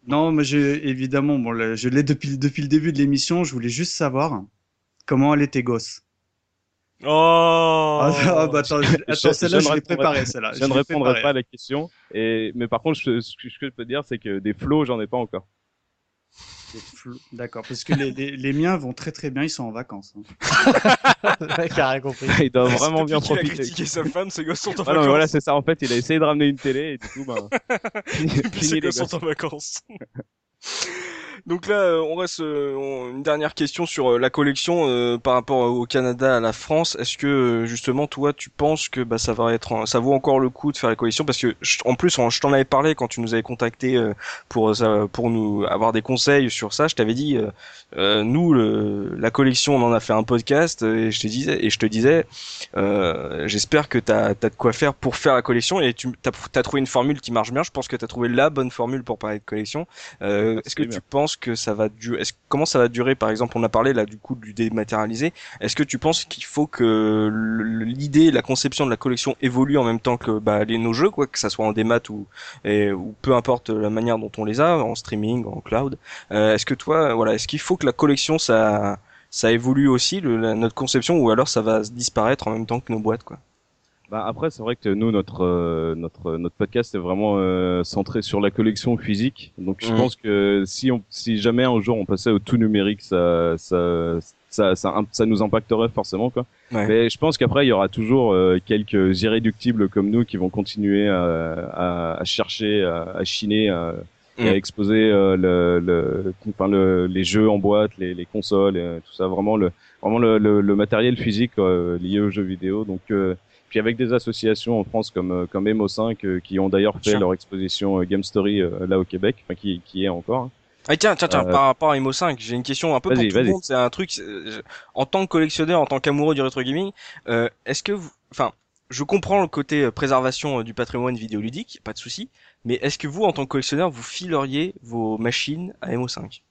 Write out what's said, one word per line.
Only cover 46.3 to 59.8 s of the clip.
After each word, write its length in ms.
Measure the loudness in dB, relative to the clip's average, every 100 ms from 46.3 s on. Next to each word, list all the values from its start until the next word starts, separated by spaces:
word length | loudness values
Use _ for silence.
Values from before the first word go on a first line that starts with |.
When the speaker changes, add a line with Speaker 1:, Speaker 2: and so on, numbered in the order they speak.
| 4 2
Speaker 2:
sur 220 | -2 -6
ça. 160 | -2 -2
Je 80 | 0
t'avais 180 | 0
dit, 220 | 0 0 0
euh, 160 | -2 -6 -20 -20 -16 -2
euh, 280 | 0 2
nous, 280 | 2 2 4
le, 600 | 4 4 2 0 -4 -6 -4
la 140 | -2
collection, 460 | 2 2 2 2 2
on 60 |
en 80 | 4
a 80 | 2
fait 140 | 2
un 100 | 0
podcast, 580 | 2 0 2 2 2 0
euh, 140 | 0 0 0
et 40 |
je 80 | -2
te 80 | -4
disais, 360 | -4 -2 -2
et 60 | -2
je 80 | 0
te 80 | 0
disais, 400 | 2 4 4 2 -8 -16 -14 -10 -2
euh, 680 | 0 2 2 -2 -6 -6 -4
j'espère 420 | -2 2 0 2
que 100 | -2
t'as, 360 | 2 2 2
t'as 160 | 0 -2
de 60 | 0
quoi 160 | -2
faire 220 | 2 -2
pour 200 | 0 -4
faire 200 | 0 2
la 80 | 2
collection, 380 | 2 0 0 0
et 140 | 0
tu, 160 | 0 -8 -6
t'as, 100 | -6 -6 -4
t'as 120 | -2
trouvé 160 | 0 0
une 80 | 0
formule 320 | 0 0 -2
qui 100 | -2
marche 220 | -2 0
bien. 100 | -2
Je 80 | -4
pense 160 | -6 -6
que 80 |
t'as 140 | -8 -8
trouvé 200 | -2 0
la 220 | 4 2
bonne 220 | 2 -4
formule 320 | -4 -4 -4
pour 120 | -6 -6
parler 200 | -6 -8
de 60 |
collection. 420 | -6 -8 -6 -8